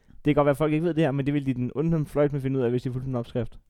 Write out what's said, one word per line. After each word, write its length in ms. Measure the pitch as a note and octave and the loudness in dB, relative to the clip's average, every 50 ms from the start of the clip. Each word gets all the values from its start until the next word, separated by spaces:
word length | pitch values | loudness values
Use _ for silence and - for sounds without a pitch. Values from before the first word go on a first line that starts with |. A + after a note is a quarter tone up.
| _ - | _ -20
det 160 | - - - | -20 -2 0
kan 100 | D3 D3 | 2 4
godt 100 | C#3+ C#3+ | 4 4
være, 40 | D3 | 4
at 60 | C#3+ | 4
folk 160 | B2+ D#3 D#3 | 2 2 0
ikke 140 | D3+ D3+ E3 | 2 0 0
ved 80 | F3 D#3+ | 0 2
det 100 | D3+ E3 | 2 2
her, 60 | C#3 | 2
men 160 | C3 C#3+ C3+ | 2 0 0
det 80 | C#3+ C#3+ | 0 0
vil 120 | D3 C#3 | 0 0
de 80 | C3+ B2+ | -2 -2
den 160 | B2 B2 B2 - | -2 -2 -2 -2
onde 320 | B2+ D#3 E3+ E3 D#3+ D3 | -2 0 0 0 0 -2
fløjt 260 | - - C#3+ D3 C#3+ | -2 0 2 2 2
med 80 | C#3+ C#3+ | 0 -2
finde 180 | C3 C3+ C3+ C3+ | -2 -2 0 0
ud 60 | B2 | 0
af, 60 | A#2 | 0
hvis 120 | B2 B2 | 0 0
de 100 | - C3+ | -2 -4
fulgte 160 | B2 B2+ B2+ C3+ | -6 -6 -6 -4
en 60 | B2+ | -4
opskrift. 420 | A#2+ A2+ - - B2+ A2+ - - - - | -6 -6 -4 -4 -4 -4 -4 -8 -14 -20